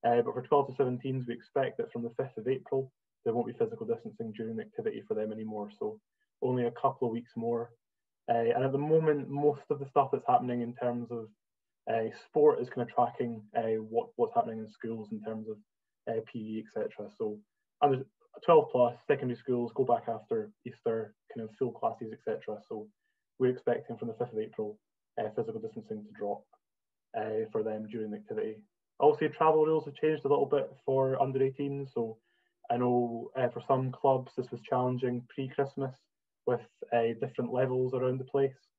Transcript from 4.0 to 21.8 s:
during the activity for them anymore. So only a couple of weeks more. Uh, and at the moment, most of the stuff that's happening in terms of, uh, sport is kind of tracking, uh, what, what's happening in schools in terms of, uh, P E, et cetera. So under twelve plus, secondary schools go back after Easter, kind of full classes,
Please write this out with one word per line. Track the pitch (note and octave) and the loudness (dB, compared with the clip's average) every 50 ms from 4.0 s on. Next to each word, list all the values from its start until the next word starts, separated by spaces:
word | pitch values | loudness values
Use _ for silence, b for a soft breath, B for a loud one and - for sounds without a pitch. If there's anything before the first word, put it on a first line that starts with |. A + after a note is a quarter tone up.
| - G#2+ - - A#2 A2 | -4 -16 -10 -8 -10 -8
during | - A2+ A2+ A2 A2+ | -6 -8 -8 -6 -6
the | A2 | -8
activity | G#2+ - _ - G#2+ A2 - A2 G#2 | -8 -8 _ -6 -4 -4 -6 -6 -6
for | - A2 | -4 -4
them | G#2+ G#2+ G#2+ | -2 -2 -4
anymore. | A2 A2 A2 G#2+ G#2+ G#2 G#2 - - _ | -6 -8 -8 -8 -6 -8 -8 -10 -8 _
So | G#2+ G#2+ G#2+ G#2+ _ _ _ _ _ _ _ _ | -8 -8 -8 -10 _ _ _ _ _ _ _ _
only | - B2+ B2+ B2 A#2+ | -2 0 0 0 0
a | A#2 | -2
couple | A#2+ - - C3+ C3+ - B2+ | -2 0 0 0 0 0 -2
of | A#2 | -2
weeks | A2+ A#2+ A#2+ _ _ | -2 -4 -8 _ _
more. | A#2 A2+ A#2 A#2 A#2 A#2 - - _ _ _ _ _ _ _ _ _ _ - | -4 -2 -2 -2 -2 -4 -8 -14 _ _ _ _ _ _ _ _ _ _ 0
Uh, | A#2 A#2 A#2 A#2 A#2+ | 0 2 4 2 2
and | B2+ C3+ | 2 2
at | C3+ | 2
the | C3 C#3 | 0 0
moment, | D3 D#3 D#3 D#3+ D#3+ D#3 D3+ C#3+ C3+ - | 2 4 4 6 6 4 2 2 -2 -4
most | C#3 C#3+ D3 D3 C#3 - - _ | -2 4 4 4 2 2 -4 _
of | D3+ C3+ | -4 -4
the | C#3 | -4
stuff | C3+ _ C#3+ C3+ C3 | 2 _ 2 4 4
that's | - B2+ - | 0 0 4
happening | - B2+ B2 B2 B2 B2 A#2+ | 4 4 4 4 2 -2 -2
in | A#2 A#2+ A#2+ | -2 -6 -6
terms | - B2+ A#2+ A#2+ A#2+ A#2+ A2+ | -2 -2 -2 -2 -2 -6 -6
of, | A#2+ A#2 A2 G#2+ _ _ _ _ _ _ _ _ _ _ _ - | -8 -8 -8 -10 _ _ _ _ _ _ _ _ _ _ _ -2
uh, | A2+ A2+ A2 A2+ - - - | 0 0 0 -2 -6 -10 -20
sport | _ - D#3 D3 D3+ C#3+ - | _ 4 8 8 8 8 6
is | C#3 B2+ | -2 -4
kind | - B2+ A#2 A#2+ | -4 -4 -4 0
of | - | 2
tracking, | - B2 B2 - - B2 A#2+ A#2 A2 G#2+ - - | 2 2 2 2 -4 -4 -4 -4 -10 -12 -4 -4
uh, | A#2 A2+ A2 A2 A2 | -2 0 0 0 -2
what, | G#2+ G#2+ A2+ A#2 A#2+ - _ | -2 -2 -2 -2 -2 -2 _
what's | - A#2 A2 - | 0 0 2 2
happening | A#2 A#2 A#2 A2 A2 | 0 0 0 -4 -8
in | G#2+ G#2 | -10 -10
schools | - _ - A2+ A2+ A2 G#2+ G#2 | -12 _ -8 -6 -6 -6 -6 -8
in | A2+ G#2+ | -10 -8
terms | G#2+ A2+ A2 A2 A2 A2 | -6 -6 -6 -6 -6 -8
of, | G#2+ G#2 _ _ _ _ _ _ _ _ _ B2+ | -10 -12 _ _ _ _ _ _ _ _ _ -4
uh, | A#2 A2+ A2 - | -4 -4 -4 -6
P | - A#2+ | -10 -10
E, | G#2+ A2 A2 A2 A2 | -8 -6 -8 -8 -8
et | - | -8
cetera. | - G#2+ G#2 G#2+ - - G#2 G2 - _ | -6 -6 -6 -6 -6 -10 -14 -14 -8 _
So | A#2 G#2+ G#2+ G#2+ _ _ _ _ _ _ _ _ | -6 -6 -6 -8 _ _ _ _ _ _ _ _
under | D3 C#3+ C3+ C3 - _ _ _ _ _ - - | 2 2 2 0 -2 _ _ _ _ _ -20 -4
twelve | - - E3 D#3 - - | 4 8 8 8 8 6
plus, | - B2 B2 A#2 A#2 - _ | 4 4 4 4 2 -4 _
secondary | - C#3+ C3+ C3+ B2 A#2+ - | 0 0 0 0 -4 -6 -6
schools | - - B2 A#2+ A#2+ A2+ - | -2 -2 -2 0 -2 -2 0
go | - C3 | -2 2
back | B2 A#2+ A#2 - A#2 | 2 2 2 2 -4
after | A2+ G#2+ - _ A#2 A2 G#2 G#2 _ _ _ | -6 -6 -4 _ -2 -2 -2 -6 _ _ _
Easter, | B2 - _ _ A#2 A2+ A2+ A2 G#2 _ _ _ _ - | -14 -14 _ _ -2 0 0 -4 -6 _ _ _ _ -10
kind | A#2 A2 | -10 -10
of | A2 - _ | -10 -4 _
full | C3+ A#2+ | -2 -2
classes, | - - | -2 -2